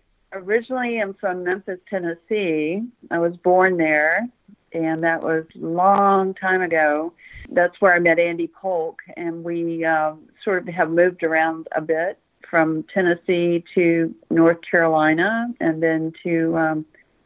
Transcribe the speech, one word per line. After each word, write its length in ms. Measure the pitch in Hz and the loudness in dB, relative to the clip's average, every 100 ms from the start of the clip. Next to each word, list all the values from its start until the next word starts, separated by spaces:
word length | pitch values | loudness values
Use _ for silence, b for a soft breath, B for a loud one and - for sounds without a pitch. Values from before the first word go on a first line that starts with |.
| _ _ _ | _ _ _
originally 640 | 196 180 220 233 254 240 233 | -14 -2 -2 -2 -6 -4 -4
am 160 | 196 | -6
from 300 | 196 202 180 | -6 -6 -4
Memphis, 340 | 180 190 202 180 - | -4 -6 -6 -12 -8
Tennessee. 920 | 196 170 165 - 214 185 156 151 190 240 - - | -6 -4 -8 -4 -4 -2 -2 -2 -4 -8 -12 -6
I 80 | 170 | -2
was 180 | 170 175 | -2 0
born 400 | 180 180 185 180 | 2 4 4 2
there, 500 | 156 151 151 175 240 - _ 202 _ | 0 2 2 0 -4 -10 _ -20 _
and 280 | 165 160 160 | -6 -4 -2
that 220 | 165 165 | -2 -2
was 220 | 143 160 160 | -2 -4 -4
a 100 | - | -10
long 680 | 170 170 185 202 202 196 190 | -6 0 4 4 4 4 0
time 280 | 190 190 185 | -2 -2 0
ago. 500 | 180 165 151 147 165 B B B - | 0 2 2 0 -4 B B B -4
That's 300 | - 175 - | 0 0 2
where 140 | 196 | 4
I 40 | 175 | 4
met 180 | 175 165 | 4 2
Andy 300 | 170 170 165 | 2 -2 -6
Polk, 520 | _ 190 175 160 - - - | _ -4 -4 -4 -8 -18 -12
and 280 | 170 165 | -8 -8
we, 400 | 170 170 170 165 | -6 -4 -4 -2
uh, 300 | 160 160 156 156 - _ | 0 0 -2 -4 -14 _
sort 220 | - 196 - | -4 -4 -4
of 60 | |
have 160 | 170 160 | -4 0
moved 320 | 165 180 180 | 2 2 2
around 460 | 165 160 160 160 160 - | 0 0 0 -2 -6 -6
a 40 | |
bit 380 | 156 160 175 - _ _ - | -2 -2 -2 -6 _ _ -2
from 340 | 170 160 156 156 | 2 2 0 -4
Tennessee 720 | 196 180 170 - 175 175 170 - | -2 0 0 0 0 0 0 -2
to 400 | - 170 165 165 - - | 0 2 2 0 -4 -2
North 280 | 165 165 170 - | 2 4 2 0
Carolina 840 | 180 165 160 156 160 190 226 240 240 | 2 2 4 2 2 0 -2 -4 -4
and 220 | 165 160 | -2 0
then 300 | 165 160 160 165 | 0 0 -4 -6
to, 320 | 180 165 165 165 | -4 -2 0 0
um, 280 | 160 156 156 b _ _ | -2 -2 -6 b _ _